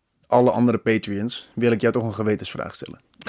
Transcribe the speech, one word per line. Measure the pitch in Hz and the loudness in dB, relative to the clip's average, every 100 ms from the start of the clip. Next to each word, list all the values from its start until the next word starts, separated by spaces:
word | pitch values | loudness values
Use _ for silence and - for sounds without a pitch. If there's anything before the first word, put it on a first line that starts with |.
| _ _ _ | _ _ _
alle | 120 123 | 4 4
andere | - 120 110 | 4 2 2
Patreons, | 113 110 - 101 113 - - - | 0 -2 -2 -6 -6 -8 -12 -2
wil | 117 | 0
ik | 113 | 2
jou | 120 | 2
toch | 120 | 0
een | 113 | -2
gewetensvraag | 101 107 104 92 80 - - | -2 -2 -2 -4 -10 -10 -12
stellen. | - - _ _ | -16 -16 _ _